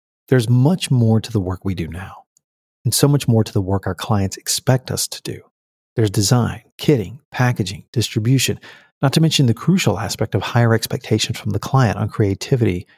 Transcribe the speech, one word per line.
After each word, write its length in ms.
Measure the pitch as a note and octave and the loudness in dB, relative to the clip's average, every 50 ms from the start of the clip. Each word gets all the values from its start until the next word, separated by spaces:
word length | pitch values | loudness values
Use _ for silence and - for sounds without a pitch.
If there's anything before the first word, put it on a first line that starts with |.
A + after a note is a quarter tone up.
| _ _ _ _ _ - | _ _ _ _ _ 0
There's 200 | C3 B2+ A2+ A2+ | 2 2 2 2
much 400 | A#2+ B2 B2+ D3+ F#3+ F3 - - | 2 4 4 4 2 0 0 0
more 300 | C3+ B2 A#2 A2 A2 A2 | 2 2 4 4 4 2
to 120 | - - | 0 -2
the 100 | - A2 | -4 -4
work 240 | F2+ F2+ F#2 - - | -2 -4 -6 -6 -4
we 100 | G2 F#2 | -4 -4
do 140 | E2 E2+ D#2 | -4 -6 -8
now, 340 | E2 F2+ F#2+ - - - - _ _ _ _ _ _ _ _ _ _ _ - | -8 -10 -12 -14 -16 -20 -20 _ _ _ _ _ _ _ _ _ _ _ -4
and 80 | A#2+ - | -4 0
so 160 | - - C#3+ | 2 2 4
much 180 | C#3+ C#3 - - | 2 2 2 2
more 160 | A#2 A2+ A2 | 2 2 2
to 100 | - - | 2 0
the 80 | G#2+ | -4
work 240 | F#2+ F2+ G2 G2 - | -2 -2 -2 -2 -2
our 100 | G2 F#2 | -4 -8
clients 420 | - - - A2+ G2+ G2 F#2+ - - | -6 -4 -2 0 0 0 -2 -4 -6
expect 520 | - - - - - - C3 C3 - - | -8 -6 -6 -4 0 0 0 0 0 -4
us 160 | G2+ - - - | -6 -6 -6 -8
to 120 | - - | -8 -12
do. 200 | - - - - - _ _ _ _ _ _ _ _ _ _ - | -12 -12 -12 -12 -14 _ _ _ _ _ _ _ _ _ _ 0
There's 120 | A2+ G#2 | 0 0
design, 540 | G2 A2 G2+ F#2+ B2+ B2 A2+ F#2+ F2+ - - _ _ - | 2 0 2 2 2 2 2 0 -4 -8 -14 _ _ -4
kitting, 420 | - - D3+ A#2+ G2 F2 A2+ - _ _ | 0 0 2 2 0 -4 -10 -16 _ _
packaging, 540 | - - B2+ B2 A#2+ - A2 F#2 G2 D#2+ - _ | -4 -2 0 0 0 -2 -4 -6 -6 -12 -14 _
distribution, 680 | - A#2 G#2+ - - A#2 G#2+ A#2+ C3+ C3 - - G#2+ - - - - - _ _ _ - | -4 -4 -4 -2 -2 -2 0 2 2 2 2 0 -4 -6 -8 -18 -20 -20 _ _ _ -2
not 100 | - C3 - | 0 2 2
to 80 | E3 | 4
mention 240 | D#3+ D#3+ - - D3 | 2 4 4 4 4
the 80 | A#2 A2 | 4 2
crucial 460 | - - - F3+ F#3+ - - F#2+ F#2+ | 2 2 2 2 2 2 2 0 0
aspect 360 | G#2 F2 - - A2 - - | -2 -6 -4 -4 -4 -2 -2
of 60 | G2+ | -4
higher 320 | - - - A#2+ A#2+ A2+ A2+ | -2 0 2 2 4 4 4
expectations 640 | A2 - - - - - - A2 G#2+ - - A2+ - | 2 0 -2 -8 -6 -4 0 0 0 0 -2 -6 -6
from 140 | - G#2+ | -6 -4
the 80 | G2+ G#2+ | -4 -4
client 380 | - - - C3+ B2+ G#2+ F2+ - | -4 0 0 2 2 2 0 -2
on 100 | A2 G#2 | -4 -4
creativity, 800 | - - A2 G2 G2 - - - D3 B2 B2 - F2+ F2+ - _ _ | -2 0 0 0 -2 -2 -4 -2 0 0 0 0 0 -2 -8 _ _